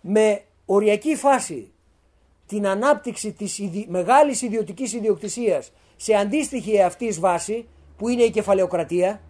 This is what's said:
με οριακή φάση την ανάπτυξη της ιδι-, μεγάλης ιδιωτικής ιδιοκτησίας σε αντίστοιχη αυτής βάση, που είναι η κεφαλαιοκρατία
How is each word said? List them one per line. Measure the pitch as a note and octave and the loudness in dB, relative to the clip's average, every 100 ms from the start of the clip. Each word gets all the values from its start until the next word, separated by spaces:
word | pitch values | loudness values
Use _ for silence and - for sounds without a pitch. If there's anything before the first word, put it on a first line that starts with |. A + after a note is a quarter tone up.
με | F3 G#3+ A3 G3+ _ _ - | 2 4 4 2 _ _ 0
οριακή | G3 G#3+ G#3 D4+ D#4 | 2 4 2 0 0
φάση | C#4 C4+ - C#3+ G2 _ _ _ _ _ _ _ _ | 2 2 0 -10 -14 _ _ _ _ _ _ _ _
την | G#3 G3+ | -2 -2
ανάπτυξη | F#3+ C4 D4+ B3 - G#3+ | 0 2 0 -2 -8 -10
της | - G3+ - | -8 -10 -8
ιδι-, | G3+ F3+ G#3+ | -6 -6 -4
μεγάλης | F3+ F3 C4+ D4 B3+ | -4 2 4 4 0
ιδιωτικής | B3 A3 G3+ G3 B3+ | -4 -4 -6 -8 -8
ιδιοκτησίας | A3+ G#3+ G3+ G#3 A#3+ A3+ D3+ - _ _ _ | -4 -2 -2 -4 -4 -2 -2 -4 _ _ _
σε | - | 0
αντίστοιχη | G#3 G3+ D4 D4+ C4 F#3+ G#3 | 0 2 -2 -2 -6 0 2
αυτής | F3+ - A#3 E3 | 2 0 -6 0
βάση, | F#3 F3+ - A3+ A3+ _ _ - | 0 0 -4 -8 -8 _ _ -8
που | A3+ | -4
είναι | A#3+ | 2
η | A#3 | 2
κεφαλαιοκρατία | G#3+ G3 F#3+ F3+ F3+ E3 F3 F3+ G#3 | 2 2 2 2 0 -2 0 0 -2